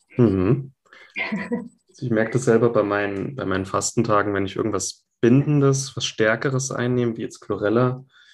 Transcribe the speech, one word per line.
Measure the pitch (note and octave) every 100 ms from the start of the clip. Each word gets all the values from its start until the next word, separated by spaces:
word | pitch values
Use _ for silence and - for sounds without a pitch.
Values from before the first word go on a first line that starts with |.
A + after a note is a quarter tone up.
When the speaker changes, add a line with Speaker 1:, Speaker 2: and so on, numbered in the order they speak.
| _ -
Speaker 1:
Mhm. | A#2 F#2+ F#2 C3+ - _ _ - -
Speaker 2:
<laughs> | - - G3 - A#3 - _ _ -
Speaker 1:
Ich | B2
merke | A2 A2
das | B2 A#2+
selber | A2+ A#2+
bei | A2
meinen, | G2+ G2+ G2+ G2 G2 G2
bei |
meinen | G2 F#2+ F#2+
Fastentagen, | G2+ - - A2 G#2 G2+
wenn | G2 G2
ich | G2
irgendwas | A2 G2 - - _ -
Bindendes, | A#2 C3 C#3+ D3 C#3 C3+ -
was | - -
Stärkeres | - A2 A2+ D3 C3 B2+
einnehme, | - A#2+ B2 A#2+ A2+
wie |
jetzt | A2 -
Chlorella, | - G2 G2+ A2+ B2+ C3 - _ _